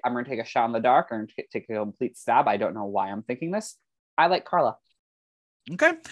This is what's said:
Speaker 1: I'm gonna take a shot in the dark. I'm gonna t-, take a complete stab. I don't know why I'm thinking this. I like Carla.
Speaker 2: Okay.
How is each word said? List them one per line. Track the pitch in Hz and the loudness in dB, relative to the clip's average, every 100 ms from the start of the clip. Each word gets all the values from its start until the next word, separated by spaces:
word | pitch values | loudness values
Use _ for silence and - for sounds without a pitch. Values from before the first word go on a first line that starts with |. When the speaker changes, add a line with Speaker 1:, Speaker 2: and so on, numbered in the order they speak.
Speaker 1:
I'm | 123 | -4
gonna | 123 127 | -4 -4
take | 117 | -6
a | 113 | -2
shot | 127 117 | 0 0
in | |
the | 113 | 2
dark. | 123 135 131 | 4 4 2
I'm | 113 | -4
gonna | 107 - | -8 -10
t-, | - | -8
take | 113 - | -8 -6
a | 110 | -6
complete | 104 - 127 - | -4 -4 -6 -4
stab. | - 120 117 | 2 2 4
I | 104 | 2
don't | 101 | -2
know | 107 101 | -4 -4
why | 101 95 | -4 -4
I'm | 101 | -6
thinking | 110 123 165 | -8 -6 -4
this. | 202 - - _ _ _ - | -6 -8 -16 _ _ _ 2
I | 170 | 4
like | 185 - | 4 0
Carla. | 175 123 - _ _ _ _ _ _ _ _ - | 2 2 -2 _ _ _ _ _ _ _ _ -10
Speaker 2:
Okay. | 180 311 330 - | 2 2 2 -10